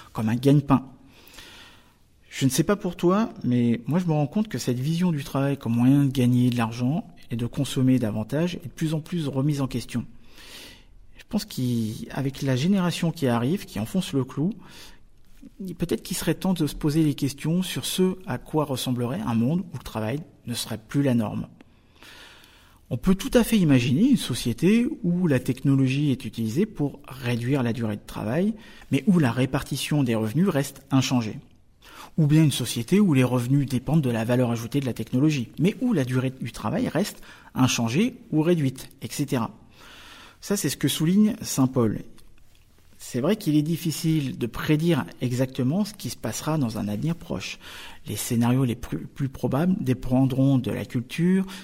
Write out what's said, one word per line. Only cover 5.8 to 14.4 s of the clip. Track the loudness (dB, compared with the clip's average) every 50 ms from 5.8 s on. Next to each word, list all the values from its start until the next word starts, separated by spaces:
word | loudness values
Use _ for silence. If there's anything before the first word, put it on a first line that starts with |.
| 6 6 6 6 4
de | 4
gagner | 2 2 4 4 6 4 4 4
de | 2
l'argent | 2 -2 -2 -2 -2 -2 0 0 -2 -4 -8 -14 -20 -12 -8
et | -6
de | -4 -4
consommer | -4 -2 -4 -4 -2 0 2 4 4 4 4
davantage | 2 0 -2 -4 -4 -2 -2 -2 -2 -2 -4
est | -6 -10
de | -14 -6
plus | -4 -4 -2 -2
en | -4
plus | -4 -4 -4 -4 -4 -2
remise | -2 0 0 0 0 0
en | -2 -2
question. | -2 -4 -6 -4 -4 -6 -6 -6 -10 -18 -20 -20 -20 -20 -20 -20 -20 -20 -20 -20 -20 -20 -20 -20 -20 -20 -20 -20 -20
Je | -20 -10 -6
pense | -4 -4 -4
qu'avec | -4 -4 -4 -2 0 0 0 -2 -2 -4 -8 -10 -8 -6 -4 -4 -4 -4 -2 -2
la | 0 0
génération | 2 2 2 2 2 2 0 0 0 -2 -2 -2
qui | 0 0 2
arrive, | 2 2 2 0 0 -2 -4
qui | -6 -6 -6
enfonce | -6 -2 -2 -2 -2 0 -2
le | -2 -2
clou, | -2 -2 -2